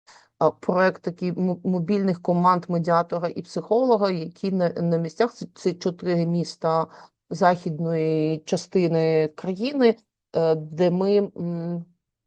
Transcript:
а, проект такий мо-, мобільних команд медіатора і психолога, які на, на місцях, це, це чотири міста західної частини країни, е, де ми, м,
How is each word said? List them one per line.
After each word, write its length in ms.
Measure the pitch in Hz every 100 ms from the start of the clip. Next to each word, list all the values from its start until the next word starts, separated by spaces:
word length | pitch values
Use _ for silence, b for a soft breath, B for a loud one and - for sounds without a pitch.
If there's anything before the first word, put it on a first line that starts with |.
| _ b b _
а, 120 | 160
проект 520 | - - 185 185 180
такий 300 | - 170 180
мо-, 280 | 170 185 175
мобільних 580 | 185 185 165 202 196 175
команд 420 | - 175 175 180 175
медіатора 600 | 175 165 170 170 175 170
і 140 | -
психолога, 680 | 170 180 - 220 262 220 196
які 420 | 180 160 - 196
на, 160 | 185 170
на 280 | 175 170 165
місцях, 380 | 165 - 233
це, 120 | - -
це 180 | - 190
чотири 540 | 175 185 175 180 175 170
міста 600 | 170 165 - 165 160 160 B B _ _
західної 1080 | 160 180 175 175 151 165 165 160 156 156 156
частини 920 | - 175 - 190 170 160 160 160 156
країни, 680 | - 180 190 247 285 233 220 _ _ _ 165
е, 180 | 165
де 360 | 160 156 156 180
ми, 400 | 175 196 202 196 -
м, 480 | 170 170 170 175 170 _ _ _